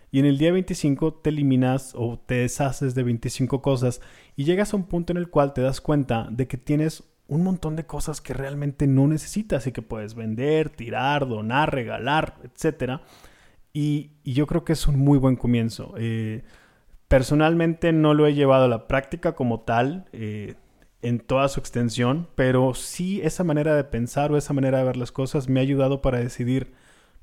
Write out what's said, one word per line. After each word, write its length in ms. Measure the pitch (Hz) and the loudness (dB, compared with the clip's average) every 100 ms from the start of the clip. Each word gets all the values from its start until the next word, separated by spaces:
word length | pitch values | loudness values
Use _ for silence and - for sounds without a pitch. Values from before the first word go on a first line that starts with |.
| _ | _
Y 80 | 135 | 2
en 60 | 143 | 4
el 120 | 139 | 4
día 140 | 156 | 4
veinticinco 600 | 185 180 180 151 135 156 | 2 0 -2 0 0 -2
te 160 | - 156 | -2 -2
eliminas 640 | 151 143 131 127 131 - - | 0 2 4 2 0 -4 -6
o 240 | 117 117 | -6 -6
te 160 | - 123 | -4 -2
deshaces 580 | 123 - 139 127 139 123 | -2 -2 -2 -2 -4 -2
de 80 | |
veinticinco 580 | 120 117 127 - 127 135 | -2 -2 -4 -4 -2 -2
cosas. 400 | 139 135 127 - - - - - | 0 0 0 -4 -10 -20 -14 -4
Y 80 | |
llegas 300 | 143 180 208 | 0 0 0
a 40 | 208 | -4
un 60 | 175 | -4
punto 260 | 175 170 | -4 -2
en 40 | 175 | -4
el 120 | 175 | 0
cual 240 | 151 143 | 2 2
te 80 | 139 | 0
das 180 | 131 139 | -2 -2
cuenta 480 | - 151 127 117 107 | 0 0 0 -2 -4
de 180 | 113 131 | -6 -6
que 80 | 127 | -6
tienes 460 | - 151 156 - - _ - | -2 0 0 -4 -14 _ -4
un 140 | 143 | -2
montón 340 | 185 180 156 156 | 0 -2 -4 -6
de 80 | 156 | -6
cosas 340 | 147 - 143 | -6 -6 -8
que 140 | - | -8
realmente 540 | 131 135 143 147 131 143 | -8 -6 -4 -4 0 2
no 200 | 131 139 | 4 4
necesitas 580 | 156 - - 220 139 131 | 2 -4 -6 -2 -4 -4
y 40 | |
que 100 | 123 | -8
puedes 340 | 113 113 104 113 | -8 -8 -10 -8
vender, 540 | 110 110 139 156 151 | -6 -2 0 2 0
tirar, 600 | - 113 110 131 147 131 | -6 -8 -2 0 0 0
donar, 440 | 110 107 131 156 | -2 0 0 2
regalar, 600 | 143 113 107 117 151 156 - | 0 -4 -4 -2 0 -2 -8
etcétera. 600 | - - 160 151 123 131 - - - _ _ _ _ | -20 -4 -4 -2 -4 -6 -12 -20 -20 _ _ _ _
Y, 400 | 151 147 147 - _ - | -4 -2 -2 -4 _ -4
y 80 | |
yo 140 | 127 147 | -2 0
creo 180 | 170 - | 0 0
que 80 | |
es 120 | 156 - | 0 2
un 140 | 139 | 4
muy 180 | 139 143 | 6 6
buen 200 | 131 123 | 4 2
comienzo. 560 | 120 120 113 - - - | 2 2 0 -4 -12 -6
Eh, 460 | 113 113 110 110 - - _ _ _ - - | -4 -4 -4 -8 -12 -20 _ _ _ -18 2
personalmente 840 | 135 131 147 156 170 165 160 170 | 2 4 2 2 2 0 0 2
no 220 | 160 151 | 4 6
lo 140 | 151 151 | 6 4
he 60 | |
llevado 320 | 143 139 131 131 | 4 6 6 4
a 40 | |
la 180 | 113 - | 2 -2
práctica 460 | 135 135 170 170 | -2 -2 -4 -4
como 280 | 156 123 113 | -2 -2 -2
tal, 440 | - 117 131 180 185 | 0 0 0 -4 -12
eh, 420 | - 107 107 101 - _ _ _ _ | -12 -10 -10 -12 -16 _ _ _ _
en 180 | 120 120 | -4 -4
toda 280 | - 131 139 | -2 0 0
su 100 | 135 | -2
extensión, 720 | - 123 120 117 120 151 175 - | -6 -4 -2 0 0 0 -2 0
pero 380 | 127 127 131 | 2 4 2
sí 480 | 123 - - 180 196 | 0 -8 -6 -4 -2
esa 200 | 156 - | -2 -2
manera 320 | 175 151 151 151 | 0 2 2 2
de 80 | |
pensar 480 | 135 117 120 - 147 | 0 -4 -4 -2 0
o 60 | 147 | 0
esa 160 | - | 0
manera 240 | 143 135 131 | 0 2 2
de 40 | 127 | 0
ver 120 | 127 | -2
las 140 | 120 | -6
cosas 380 | - 135 151 131 | -4 -4 -2 0
me 100 | 131 | 2
ha 40 | |
ayudado 380 | 135 139 135 139 | 2 2 2 0
para 180 | 135 123 | 0 0
decidir 540 | 120 - 123 131 127 - _ _ _ _ | -2 -4 -2 -2 -4 -12 _ _ _ _